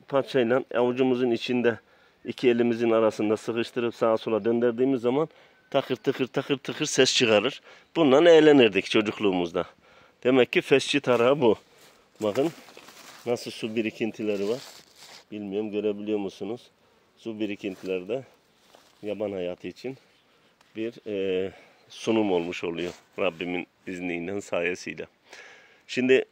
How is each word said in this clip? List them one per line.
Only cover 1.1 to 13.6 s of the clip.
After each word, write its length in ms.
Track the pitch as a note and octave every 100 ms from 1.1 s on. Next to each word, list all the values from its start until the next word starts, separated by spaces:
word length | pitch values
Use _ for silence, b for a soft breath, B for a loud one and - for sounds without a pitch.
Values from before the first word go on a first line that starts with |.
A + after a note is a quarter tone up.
| B2 B2+
içinde 480 | A#2 - B2 A#2 A2 _ b b b
iki 240 | - - C3
elimizin 420 | A#2+ A#2+ A2+ A#2
arasında 460 | A2+ A2 - G#2+ A2
sıkıştırıp 580 | - A#2 D3 - A#2
sağa 220 | - A#2 A2
sola 280 | - A2
döndürdüğümüz 560 | G#2 A#2 B2 A#2 C3 C3
zaman 280 | A#2+ C3 D#3+ b b b b
takır 260 | C#3 - B2+
tıkır 300 | - C3 B2+
takır 300 | - C3+ C#3
tıkır 300 | - B2 D3+
ses 280 | - C3
çıkarır. 460 | - A#2+ G#2 A2 - B B B -
Bundan 300 | D#3 C3 E3+
eğlenirdik 640 | D#3+ D#3 C#3+ A#2 F#2+ -
çocukluğumuzda. 760 | A2+ G#2+ - G#2+ F#2 F2 F2 E2+ _ b b b b
Demek 280 | A#2+ C3 A#2+
ki 80 | F3+
fesçi 400 | - C3+ - C#3+
tarağı 400 | - A#2+ A#2 C#3+
bu. 160 | A#2+ G2 _ b b b b -
Bakın 300 | G#2+ G2+ D#3 - - - - - - - A#2+
nasıl 240 | A#2+ -
su 260 | -